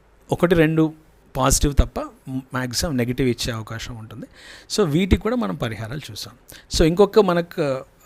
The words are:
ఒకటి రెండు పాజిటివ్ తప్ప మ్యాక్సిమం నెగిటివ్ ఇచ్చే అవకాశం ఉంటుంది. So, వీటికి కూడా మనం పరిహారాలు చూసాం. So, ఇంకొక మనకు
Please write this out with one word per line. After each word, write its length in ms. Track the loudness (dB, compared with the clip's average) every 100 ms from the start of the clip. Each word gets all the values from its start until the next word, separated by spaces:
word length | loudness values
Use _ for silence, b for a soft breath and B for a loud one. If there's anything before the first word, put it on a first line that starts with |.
| _ _ -6
ఒకటి 220 | 0 2
రెండు 400 | 4 4 4 0 -2 _ _ _ 0
పాజిటివ్ 380 | 2 2 2
తప్ప 260 | 0 0 -2 -10 -12 -10
మ్యాక్సిమం 680 | -10 -6 -6 -4 -4 -2 0
నెగిటివ్ 320 | 0 0 0
ఇచ్చే 240 | 0 -4
అవకాశం 460 | -6 -8 -12 -12 -14
ఉంటుంది. 280 | -14 -16 -18 B B B B
So, 140 | 0
వీటికి 380 | 2 2 4 2
కూడా 140 | 2 -2
మనం 180 | -2
పరిహారాలు 460 | -4 -6 -6 -10 -10 -12
చూసాం. 240 | -14 -16 -18 -20 B B 2
So, 80 |
ఇంకొక 360 | 4 4 4 4
మనకు 640 | 4 2 -2 -2 -2 -4 -8 _